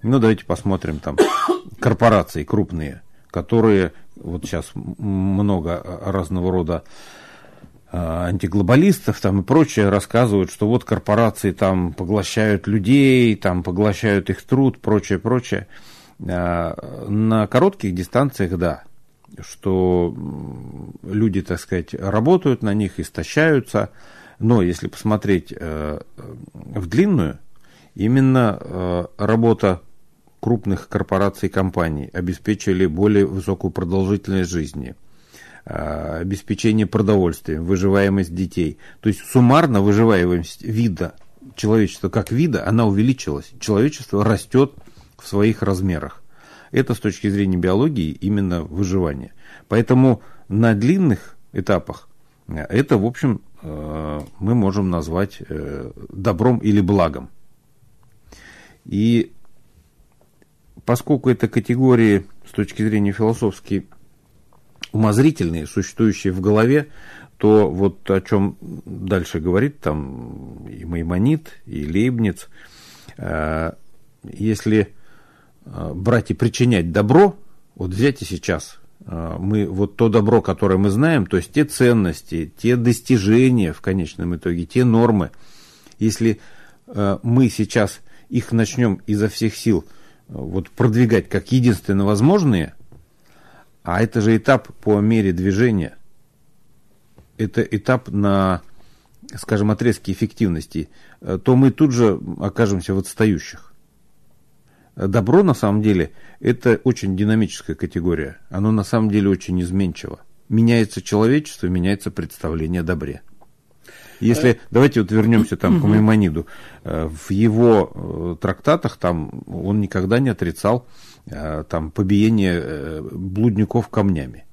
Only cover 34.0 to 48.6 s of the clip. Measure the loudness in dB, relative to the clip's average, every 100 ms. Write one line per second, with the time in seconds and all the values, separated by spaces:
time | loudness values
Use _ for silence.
34 | 0 -2 -2 -4 -2 -4 -6 -10 -14 -16
35 | -20 -20 _ -20 -20 -20 -12 -10 -8 -8
36 | -8 -8 -6 -8 -6 -2 0 2 2 2
37 | 2 4 2 -2 -6 -6 -2 0 2 2
38 | 2 2 -2 -4 -4 -2 -4 -6 -20 -4
39 | -2 -2 0 4 6 6 4 2 4 4
40 | 4 4 2 0 -4 -10 -6 -2 0 -2
41 | -8 -10 -20 -20 -20 -6 2 2 2 -2
42 | -4 -2 -2 0 0 0 0 2 2 2
43 | 2 0 -4 -8 -10 -12 -2 0 0 -2
44 | -6 -2 0 0 0 2 2 0 -20 -20
45 | -20 _ -6 0 0 0 -2 -2 -2 -2
46 | -6 -14 -20 -20 -20 -20 -4 -2 0 -2
47 | -4 -2 -2 0 0 0 0 2 0 -2
48 | -6 -4 -4 -2 -2 -4